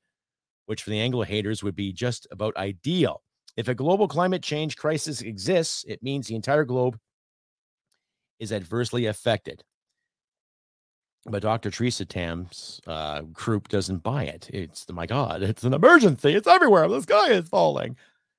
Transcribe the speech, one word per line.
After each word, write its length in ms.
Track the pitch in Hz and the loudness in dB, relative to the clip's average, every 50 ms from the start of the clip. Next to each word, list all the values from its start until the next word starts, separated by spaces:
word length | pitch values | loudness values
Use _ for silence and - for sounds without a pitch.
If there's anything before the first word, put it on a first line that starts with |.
| _ _ _ _ _ _ _ _ _ _ _ _ _ | _ _ _ _ _ _ _ _ _ _ _ _ _
which 180 | - 110 - - | -10 -10 -8 -6
for 80 | 101 | -4
the 80 | 107 107 | -2 -2
Anglo 240 | 113 127 127 117 101 | -2 -2 -2 -2 -4
haters 400 | - 104 107 98 107 110 - 101 | -2 -2 -2 -2 -2 -4 -4 -4
would 120 | 101 82 | -6 -6
be 160 | 101 101 95 | -4 -6 -6
just 360 | 90 - 123 123 117 - - - | -4 -4 -4 -4 -4 -6 -12 -14
about 240 | - 95 107 107 - | -10 -6 -6 -6 -4
ideal. 640 | - 95 101 98 - - 139 175 180 139 90 - - _ _ _ _ _ - - | -4 -6 -6 -8 -6 -4 -2 0 2 0 0 -2 -6 _ _ _ _ _ -14 -8
If 100 | - 113 | -6 -4
a 60 | 123 127 | -4 -2
global 340 | 117 135 165 190 202 208 | -2 0 2 2 2 2
climate 360 | - 139 165 180 185 185 175 - | 0 0 0 0 0 0 -2 -4
change 320 | - 151 151 156 151 - | -4 -4 -4 -4 -6 -6
crisis 460 | - - 156 160 147 - 156 135 - | -4 -4 -4 -2 -2 -4 -6 -8 -8
exists, 640 | - 117 107 95 95 151 185 165 160 - - - - | -10 -10 -10 -8 -2 0 0 0 0 -2 -6 -8 -8
it 160 | - 101 - 113 | -10 -12 -8 -6
means 240 | 135 139 139 110 | -6 -6 -6 -6
the 80 | - 113 | -6 -8
entire 300 | 110 - 135 143 156 147 | -6 -2 0 2 2 2
globe 340 | 120 127 127 123 127 113 110 _ _ _ _ _ _ _ _ _ _ _ _ _ _ _ _ _ _ _ _ _ _ _ _ _ _ _ - | 2 0 0 0 0 -2 -4 _ _ _ _ _ _ _ _ _ _ _ _ _ _ _ _ _ _ _ _ _ _ _ _ _ _ _ -12
is 120 | 117 95 | -8 -6
adversely 560 | 110 101 87 80 107 120 120 - 120 123 117 | -6 -6 -6 -4 -2 -2 -2 -2 -2 -2 -2
affected. 560 | 107 104 - - 120 110 - - - - - _ _ _ _ _ _ _ _ _ _ _ _ _ _ _ _ _ _ _ _ _ _ _ _ _ _ _ _ _ _ _ _ - | -2 -2 -2 0 0 0 0 -2 -10 -16 -16 _ _ _ _ _ _ _ _ _ _ _ _ _ _ _ _ _ _ _ _ _ _ _ _ _ _ _ _ _ _ _ _ -12
But 160 | 107 104 98 | -8 -6 -2
Doctor 280 | 107 107 113 110 - 101 | 0 0 -2 0 -2 -6
Theresa 360 | - - 120 123 - - 95 | -4 -2 -2 -2 -2 -4 -8
Tam's, 760 | - - 92 87 82 82 85 87 87 - - - - - - - | -6 -6 -6 -4 -4 -6 -8 -8 -12 -14 -18 -16 -16 -18 -16 -12
uh, 340 | 87 80 78 78 76 76 73 80 | -10 -8 -8 -6 -6 -8 -8 -10
group 440 | 80 82 - - 120 110 101 - | -12 -14 -8 -4 -2 -2 -2 -2
doesn't 340 | - - 98 85 92 95 85 | -2 -4 -2 -2 -2 -4 -4
buy 220 | - 110 135 143 92 | -4 -4 -4 -4 -4
it. 260 | 69 - - - - - | -6 -8 -12 -14 -12 -10
It's, 340 | 98 85 - - - - - | -10 -10 -10 -14 -18 -16 -12
my 160 | 87 85 87 | -10 -8 -6
God, 380 | - 117 143 123 87 80 92 101 | -4 -2 -2 -2 -2 -2 -2 -2
it's 220 | 104 - - 117 | -2 -2 -2 0
an 80 | 127 131 | 0 2
emergency. 600 | - 202 302 349 302 233 175 131 - - 143 170 | 6 8 10 10 10 8 6 4 4 2 4 4
It's 140 | 208 - | 4 6
everywhere. 400 | - 370 - 330 240 196 170 156 | 6 6 8 8 8 6 6 6
The 140 | 190 233 269 | 4 0 -2
sky 300 | 175 - - 427 392 294 | 0 2 4 4 6 4
is 180 | 214 185 165 - | 2 2 0 0
falling, 480 | 208 190 165 151 143 - - 117 127 - _ _ _ _ _ _ _ | 0 2 2 2 2 -2 -4 -6 -8 -12 _ _ _ _ _ _ _